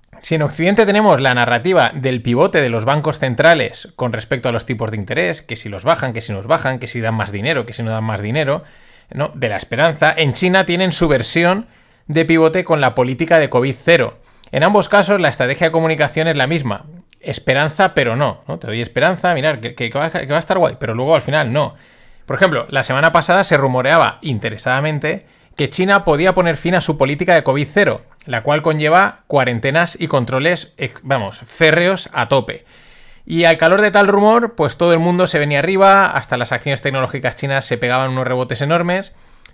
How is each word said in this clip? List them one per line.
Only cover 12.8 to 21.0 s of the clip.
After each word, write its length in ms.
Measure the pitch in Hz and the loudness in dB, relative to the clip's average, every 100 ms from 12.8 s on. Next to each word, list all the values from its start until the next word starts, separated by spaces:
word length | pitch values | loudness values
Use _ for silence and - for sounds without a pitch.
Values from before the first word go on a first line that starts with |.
| 131 117 | 2 0
política 440 | 123 127 160 165 | -2 -2 2 4
de 100 | 139 | 4
covid 260 | 127 135 131 | 0 -2 -2
cero. 420 | - 165 120 - _ _ _ | 2 2 2 -6 _ _ _
En 100 | 135 | 0
ambos 240 | 165 208 - | 2 2 2
casos, 320 | 202 185 202 | 2 2 2
la 80 | 170 | 0
estrategia 400 | - 127 139 165 | 0 -2 0 0
de 40 | |
comunicación 560 | 160 160 156 143 - 160 | 2 0 0 -2 0 -2
es 80 | 143 | 0
la 100 | 131 | 0
misma. 380 | 165 123 101 - 175 _ - | -2 -4 -8 -10 -20 _ -16
Esperanza, 720 | - - - 135 151 151 190 | -10 -6 -2 0 0 0 0
pero 220 | - 117 117 | 2 0 0
no, 280 | 139 - - | -2 -4 -12
¿no? 120 | 165 | -12
Te 80 | 113 | -8
doy 120 | 110 | -8
esperanza, 540 | 117 - 156 185 180 | -6 0 0 2 0
mirar, 260 | 160 151 135 | 0 0 -2
que, 160 | 113 - | -8 -6
que, 140 | 117 | -6
que 80 | 135 | -4
va, 120 | 160 | -4
que 180 | 180 135 | -4 -4
va 100 | 151 | -2
a 20 | |
estar 180 | 170 190 | 0 0
guay, 180 | 147 - | 0 -2
pero 140 | 131 | -6
luego 220 | 110 | -4